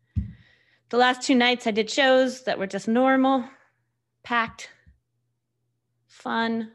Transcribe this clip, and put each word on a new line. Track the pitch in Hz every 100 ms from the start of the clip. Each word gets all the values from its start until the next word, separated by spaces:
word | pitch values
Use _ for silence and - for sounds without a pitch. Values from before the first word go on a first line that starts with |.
| _ - - - _ _ _ _ _
The | 233
last | 247 254
two | - 262
nights | 240 247 233
I |
did | 214 220
shows | - 269 262 262 247
that | - -
were | 190
just | 196 208
normal, | 226 262 262 262 269 240 - _ _ _ _ _ _
packed, | - 240 226 - - - _ _ _ _ _ _ _ _ _ _ _ _ _
fun, | - 254 226 226 226 220